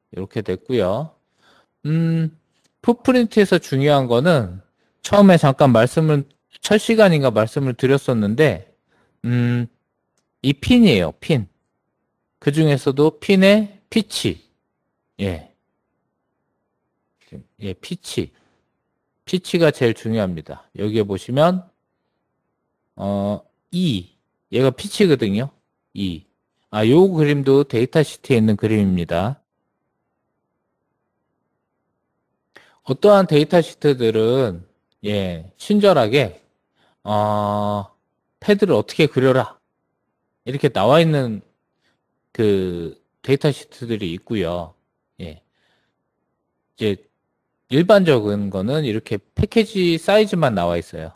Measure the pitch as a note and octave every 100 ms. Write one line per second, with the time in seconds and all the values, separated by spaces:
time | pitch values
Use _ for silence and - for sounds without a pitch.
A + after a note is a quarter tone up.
0 | _ - G2 A#2 G2 F#2 - B2 F2+ G#2+
1 | D#3 _ _ _ _ _ _ _ D3 D#3+
2 | E3 E3 D#3+ - _ _ _ _ - A#3+
3 | - B3 A3+ A3 G3 F3 - C3+ D3 C#3+
4 | B2 A#2+ E3 D3+ F#2+ F#2 - _ _ _
5 | - G#3 G3 E3+ C#3+ C3+ C#3+ A2+ B2 -
6 | D#3 D3 C#3 _ _ _ - G#3 - A3
7 | G3+ D#3 C3+ G#2+ A2 D3 C3+ B2 B2+ C#3
8 | - A#2+ G2+ A#2 D3+ F2+ - _ _ _
9 | _ _ A#2 B2 A#2+ A#2+ A#2 _ _ _
10 | _ _ _ _ C3 C#3 - B3 G#3+ G#2+
11 | D#2+ - - C#3+ G2 _ _ _ _ _
12 | _ _ _ _ - D3 D#3 C#3 D3 C3
13 | D#3 - - F#3+ F#3+ G#3+ G3+ - _ A3+
14 | - - A2 D#2+ _ _ _ _ _ _
15 | _ - G2+ D#2+ - _ _ _ _ _
16 | _ _ _ _ _ _ _ _ _ _
17 | _ _ _ - - _ G#2 F2+ - F3+
18 | - - D#2 _ _ _ _ _ _ _
19 | _ _ - F#3 - F3 D#3+ - A#2+ A2
20 | A2+ A2 F#2+ E2+ - - _ - G#2 A2
21 | G2+ F#2+ - B2+ E3 F#3 - _ _ _
22 | _ _ _ _ _ _ _ _ _ -
23 | G2 G2+ G2+ G#2 - _ _ F3 F3+ G2+
24 | F2 _ _ _ _ A2 C3 - G3+ -
25 | F#3+ C3+ G#2+ G2+ C#3 - _ _ _ G2
26 | F#2+ D#2+ - _ _ _ _ G#2+ A2+ D3+
27 | G3 E3 D3 C#3+ C3+ C#3 D3 A#2 B2+ D#3+
28 | D3 - - A#2+ A2 G2+ A2 A2 G2 F2+
29 | E2 E2+ G2+ C#3+ _ _ _ _ _ _
30 | _ _ _ _ _ _ _ _ _ _
31 | _ _ _ _ _ _ _ _ _ _
32 | _ _ _ _ _ _ _ _ - C3
33 | G3+ G3+ F3+ D3 D#3 F3+ D#3 - D3+ C3
34 | A2+ A2 A2+ C3 A#2+ F2 F2+ _ _ _
35 | G#2 G#2 F#2+ E2+ F2 _ - G#3 G3+ D#3+
36 | A2 C#3 A2 - _ _ _ _ _ _
37 | G#2 G#2 G#2+ G#2 G#2 G#2 G#2 G#2 G2+ _
38 | _ _ _ _ - G3+ F#3+ A#2 - -
39 | D3+ C3+ C3 C3 A2+ - _ _ _ _
40 | _ _ _ _ - C#3 C#3+ G#2 G#2 D#3
41 | E3 D3+ B2 G#2 - _ _ _ _ _
42 | _ _ _ - G#2+ G2 F#2 E2+ E2 -
43 | _ _ - C#3 D3+ C3+ - - A#2 A2
44 | F#2+ F2 - A2+ E2+ F2 E2 _ _ _
45 | _ _ F2 D#2 _ _ _ _ _ _
46 | _ _ _ _ _ _ _ _ G#2+ F#2+
47 | _ _ _ _ _ _ _ C3+ F3+ G3+
48 | F3 B2+ G#2 G#2 G2+ F#2+ G2+ D3+ C#3 G#2+
49 | - G#2 - - G#3 A#3 G#3 G3 F3 E3
50 | - G#3 G#3+ F#3 D3 G2 F2 E2+ - E2
51 | D#2+